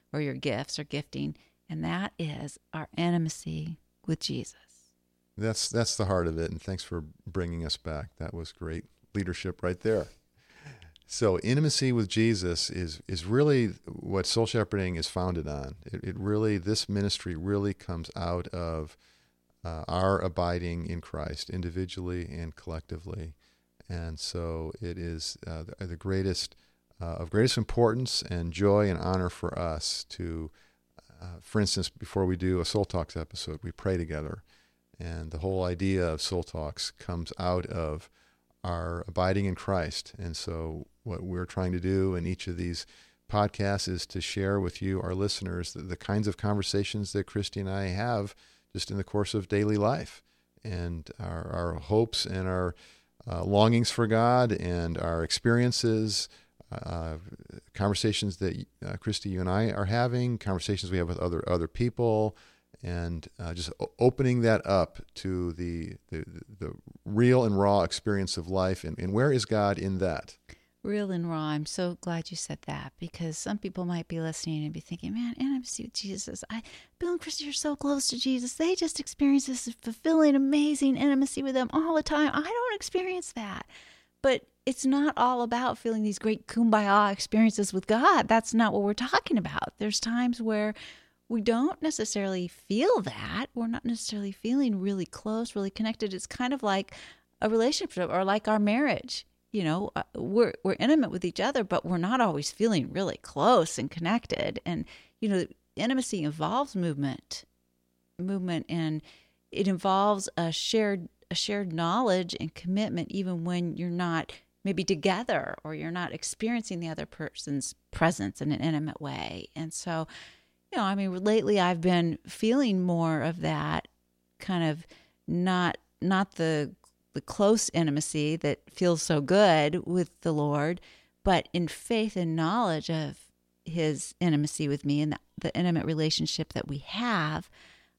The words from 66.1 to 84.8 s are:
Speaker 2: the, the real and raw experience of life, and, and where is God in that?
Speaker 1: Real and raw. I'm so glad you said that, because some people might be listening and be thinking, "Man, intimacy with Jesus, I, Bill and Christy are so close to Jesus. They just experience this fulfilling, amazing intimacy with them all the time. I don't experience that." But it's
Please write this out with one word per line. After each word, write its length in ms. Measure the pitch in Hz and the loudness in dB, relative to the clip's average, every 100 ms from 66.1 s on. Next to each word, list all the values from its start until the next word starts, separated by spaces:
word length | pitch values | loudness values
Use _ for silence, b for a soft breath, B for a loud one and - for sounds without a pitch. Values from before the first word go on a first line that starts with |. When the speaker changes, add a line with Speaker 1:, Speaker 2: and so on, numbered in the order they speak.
Speaker 2:
the, 140 | 82 - 85 - 101 | -10 -8 -14 -16 -10
the 120 | - - - - | -10 -10 -16 -14
real 400 | - 104 123 127 | -2 6 8 8
and 140 | 113 98 | 6 6
raw 240 | 101 101 | 6 6
experience 540 | 82 - 110 101 92 - | 4 0 0 0 0 -4
of 100 | 82 | -2
life, 380 | 95 92 92 | 0 2 0
and, 120 | 85 - | -4 -6
and 120 | 92 | 0
where 200 | 104 143 | 2 4
is 120 | 127 - | 2 2
God 340 | 107 101 101 | 2 2 2
in 180 | 95 92 | -2 0
that? 400 | 92 78 - - - B B B | 0 -2 -8 -18 -20 B B B
Speaker 1:
Real 280 | 202 208 202 | -4 -2 -2
and 180 | 175 170 | -2 -2
raw. 200 | 160 151 | -2 -2
I'm 180 | 151 151 | -2 -4
so 320 | - 175 175 | -4 -4 -4
glad 300 | 180 170 - | -6 -6 -6
you 80 | 165 | -8
said 220 | - - | -8 -10
that, 320 | - 147 135 - | -8 -10 -10 -12
because 380 | 170 - 165 156 | -12 -8 -8 -6
some 220 | - 208 | -6 -6
people 260 | 190 185 | -6 -6
might 240 | 175 175 - | -4 -4 -6
be 100 | 165 | -6
listening 460 | 160 156 165 156 | -6 -6 -4 -4
and 80 | 151 | -4
be 80 | 160 | -8
thinking, 320 | - 175 - | -10 -10 -6
"Man, 220 | 220 240 - | -4 -4 -4
intimacy 440 | 269 262 247 - | -2 -2 -4 -10
with 100 | 233 | -10
Jesus, 500 | - 196 190 - - - | -8 -8 -8 -8 -10 -10
I, 140 | 226 - B B - | -10 -12 B B -6
Bill 140 | 349 | -2
and 80 | 349 | -2
Christy 260 | 320 - 294 | -4 -8 -6
are 60 | |
so 240 | - 302 285 | -2 -2 -2
close 320 | 285 277 - | 0 0 0
to 100 | 247 | 0
Jesus. 360 | 262 254 247 | 0 0 -2
They 200 | - 330 | 0 0
just 240 | 370 330 - | 2 0 -4
experience 460 | - - 277 277 | -8 2 4 4
this 240 | 269 247 240 - | 2 -4 -6 -8
fulfilling, 520 | 233 226 320 320 302 | -8 -2 4 6 8
amazing 600 | 277 269 294 294 285 269 247 | 6 6 4 4 4 4 4
intimacy 460 | 285 269 277 - | 4 4 2 0
with 100 | 277 | 0
them 160 | 262 254 | 0 2
all 200 | 320 320 | 2 2
the 80 | 311 | 2
time. 280 | - 302 302 | 2 2 2
I 80 | - | 2
don't 340 | 320 466 494 | -2 -2 -2
experience 580 | 415 - 370 370 359 - | -2 -2 -2 -2 -4 -6
that." 340 | 240 208 190 - B B B B _ | -8 -8 -10 -14 B B B B _
But 240 | 269 254 - _ | 2 2 -2 _
it's 220 | - - | -4 0